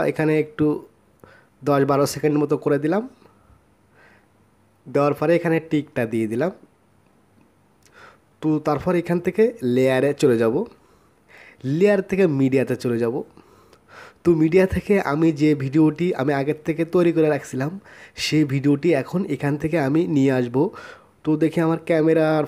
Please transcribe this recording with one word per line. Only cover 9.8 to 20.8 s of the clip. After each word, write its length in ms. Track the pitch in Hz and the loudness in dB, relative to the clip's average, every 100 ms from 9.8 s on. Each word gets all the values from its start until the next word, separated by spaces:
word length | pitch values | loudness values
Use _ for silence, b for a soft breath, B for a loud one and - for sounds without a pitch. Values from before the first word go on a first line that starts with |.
| 131 131 139 143 | 2 2 0 2
চলে 140 | 143 117 | 2 4
যাব, 120 | 113 135 233 - _ _ _ _ _ B B B 131 156 | 2 0 -6 -12 _ _ _ _ _ B B B -6 0
লেয়ার 220 | 202 202 185 | 2 2 0
থেকে 140 | 190 185 139 | 0 0 2
মিডিয়াতে 340 | 135 131 120 123 | 2 2 0 -2
চলে 140 | 127 117 | -4 -2
যাব। 120 | 117 131 - - B B B B B B B _ | -2 -4 -10 -18 B B B B B B B _
তো 60 | - 160 | 2 4
মিডিয়া 240 | 160 180 185 | 4 4 2
থেকে 200 | 185 - 202 - | 0 0 0 0
আমি 160 | 147 165 143 | 0 0 2
যে 100 | 151 143 | 0 0
ভিডিওটি 420 | 135 147 156 147 175 175 | 0 2 2 2 -2 -2
আমি 120 | 135 139 | -2 -2
আগের 180 | 139 151 - | -4 -4 -6
থেকে 160 | 156 165 | -4 -2
তৈরি 160 | 180 170 160 | 2 2 2
করে 120 | 156 | 2
রাখছিলাম, 360 | 147 - 127 139 196 B B B - | 0 -4 -6 -6 -8 B B B -10
সেই 200 | - 151 147 | -2 0 0
ভিডিওটি 360 | 139 139 143 175 143 | 0 2 2 2 0
এখন 180 | 127 180 196 | -2 -4 -4
এখান 200 | 143 143 143 | -4 -4 -4
থেকে 140 | 156 165 135 | -2 -2 0
আমি 120 | 156 180 147 | 0 0 2
নিয়ে 160 | 135 127 | 2 2
আসব। 180 | 120 127 180 B | 0 0 -2 B